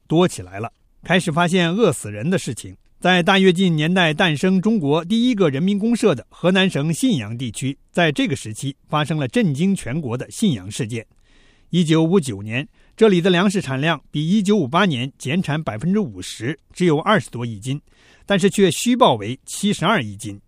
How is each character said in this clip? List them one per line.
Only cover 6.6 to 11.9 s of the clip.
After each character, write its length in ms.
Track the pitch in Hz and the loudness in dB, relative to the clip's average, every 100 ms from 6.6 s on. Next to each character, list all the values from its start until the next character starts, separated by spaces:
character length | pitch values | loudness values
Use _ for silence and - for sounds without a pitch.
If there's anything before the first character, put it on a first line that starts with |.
| 190 | 2
省 240 | 139 151 | 0 -2
信 220 | 160 262 165 | 0 0 0
阳 220 | 101 117 | -4 -8
地 120 | 127 | -8
区， 280 | - 131 139 _ | -6 -6 -8 _
在 200 | - 165 | 0 0
这 160 | 151 262 | 0 -2
个 80 | 127 | -4
时 180 | 110 | -8
期 220 | 110 139 - _ | -10 -10 -10 _
发 160 | 151 147 | -4 -2
生 120 | 156 | -2
了 80 | 127 | -2
震 280 | 247 196 | 0 0
惊 200 | 135 185 | 0 0
全 280 | 190 - 151 | -2 -4 -6
国 160 | 131 123 | -6 -8
的 120 | 107 | -8
信 220 | - 208 | -2 -2
阳 180 | 110 92 | 0 -6
事 160 | - 110 | -8 -8
件。 220 | 117 - _ _ _ _ _ _ | -8 -12 _ _ _ _ _ _
一 120 | 170 | 0
九 220 | 160 | 4